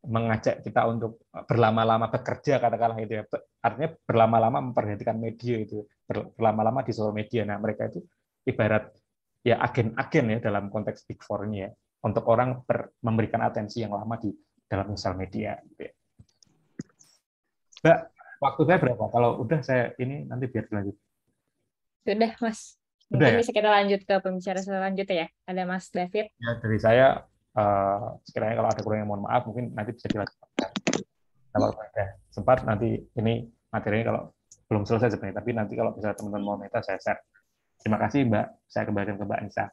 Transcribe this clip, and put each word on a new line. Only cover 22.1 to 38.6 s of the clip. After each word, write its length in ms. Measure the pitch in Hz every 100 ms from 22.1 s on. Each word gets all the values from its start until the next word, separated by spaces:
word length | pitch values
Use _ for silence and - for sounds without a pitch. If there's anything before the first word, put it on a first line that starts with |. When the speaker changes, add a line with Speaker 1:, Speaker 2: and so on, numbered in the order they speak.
| 220 226 -
Speaker 2:
Mas. 400 | 226 220 - _ _ _ _
Speaker 1:
Sudah 160 | 127
Speaker 2:
Mungkin 120 | 143
Speaker 1:
ya? 60 | 117
Speaker 2:
bisa 100 | 233
kita 160 | 208 214
lanjut 300 | 208 202 196
ke 120 | - 196
pembicara 420 | 190 185 190 185
selanjutnya 520 | 190 190 190 190 196
ya. 140 | 175 160 _ -
Ada 160 | 185 180
Mas 240 | 185 -
David. 320 | 202 180 208 214 _
Speaker 1:
Ya, 120 | 117 120
dari 200 | 110 107
saya, 240 | 110 120 135 - - _ _
eh, 520 | 107 101 101 98 101 113 - -
sekiranya 280 | 117 110 113
kalau 100 | 113
ada 60 | 107
kurangnya 240 | 107 107 104
mohon 160 | 101 107
maaf, 200 | 123 113
mungkin 240 | 113 117
nanti 200 | 113 107
bisa 160 | 117 -
dilanjutkan. 400 | 107 98 _ - - - - - - - _ _ _ _
Kalau 160 | 107 107
ada 300 | 107 107 110 98 - _
sempat 320 | - 101 127 123
nanti 320 | 104 113 107 -
ini 320 | - 110 113 117 _ _
materinya 340 | 110 110 107 117
kalau 120 | 110 - _ _ - _
belum 160 | 107 101
selesai 240 | 113 120
sebenarnya, 240 | 101 101 95
tapi 120 | 117
nanti 200 | 113 104 117
kalau 160 | 113
bisa 240 | 110 107 98
teman-teman 240 | 107 101
mau 160 | 101 101
minta 240 | 101 117
saya 160 | 104 95
share. 240 | - - _ _ _ _ _ _
Terima 200 | 107 107
kasih, 240 | 107 123 123
Mbak. 200 | 107 - -